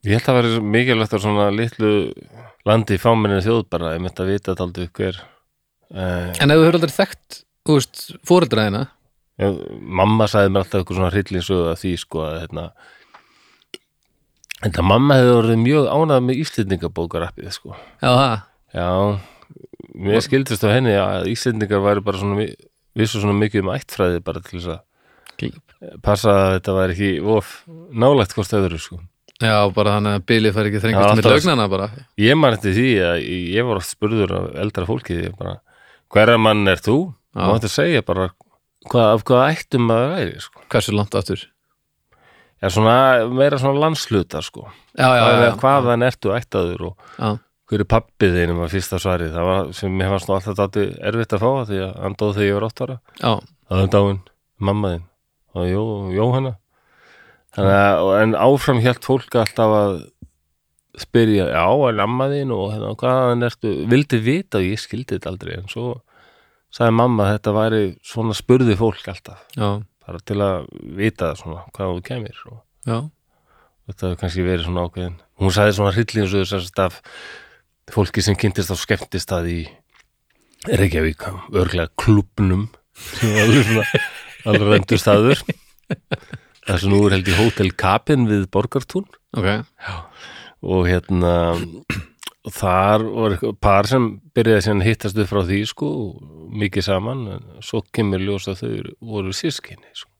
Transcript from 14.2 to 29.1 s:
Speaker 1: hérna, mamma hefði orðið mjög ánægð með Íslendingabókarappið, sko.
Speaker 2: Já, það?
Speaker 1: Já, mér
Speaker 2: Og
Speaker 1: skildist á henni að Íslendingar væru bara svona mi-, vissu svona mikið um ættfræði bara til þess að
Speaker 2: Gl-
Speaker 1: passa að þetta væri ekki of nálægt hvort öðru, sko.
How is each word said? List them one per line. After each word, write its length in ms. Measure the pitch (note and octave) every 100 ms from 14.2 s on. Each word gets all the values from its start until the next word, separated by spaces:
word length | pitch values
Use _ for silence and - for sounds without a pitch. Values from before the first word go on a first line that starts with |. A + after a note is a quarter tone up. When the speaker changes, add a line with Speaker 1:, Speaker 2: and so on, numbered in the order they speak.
| _ _ _ -
Speaker 1:
hérna, 260 | A2 F2
mamma 320 | F2+ G#2 C#3 C3+
hefði 200 | B2 A#2+
orðið 240 | A2+ A2+
mjög 240 | A#2 D3+ C3+
ánægð 380 | D3 D#3+ C3 B2+
með 160 | C3
Íslendingabókarappið, 1080 | D#3 - G2 F#2 E2 - E2+ E2+ E2+ - F#2+
sko. 240 | - - F#2+ - _
Speaker 2:
Já, 140 | C3
það? 240 | B2 C3+ A2 - _ _
Speaker 1:
Já, 160 | F#2 F2 F#2 G2+ G2 - _ _ - - - -
mér 260 | - G2 G#2+
Speaker 2:
Og 60 | -
Speaker 1:
skildist 380 | C3+ C3+ G#2+
á 60 | A2
henni 260 | A#2 B2+ G2
að 340 | G2 F#2+ F2+
Íslendingar 520 | A#2 C3 A2 G#2 G2+
væru 200 | G2+ G#2
bara 160 | G2+ F#2+
svona 180 | G2+ G2+
mi-, 140 | G#2+ - _ _ _ -
vissu 240 | A2 A2
svona 180 | G2+ G2+
mikið 240 | G#2 G#2
um 80 | F#2+
ættfræði 460 | C3+ - - F#2 F2
bara 200 | - E2+
til 160 | F#2 F2+
þess 140 | F2 E2
að 80 | _ _ _ _ _ -
Speaker 2:
Gl- 640 | - - _ _ - -
Speaker 1:
passa 320 | - G2+ A#2 G2+
að 140 | F#2+
þetta 200 | F#2+ G2 F#2+
væri 200 | F#2 F2+
ekki 120 | G2+ E2+
of 300 | F#2+ G#2+ - - - E3 E3 A#2+
nálægt 400 | B2 C#3+ G2 -
hvort 160 | G2
öðru, 280 | G#2+ F#2+ E2
sko. 200 | - F2 F2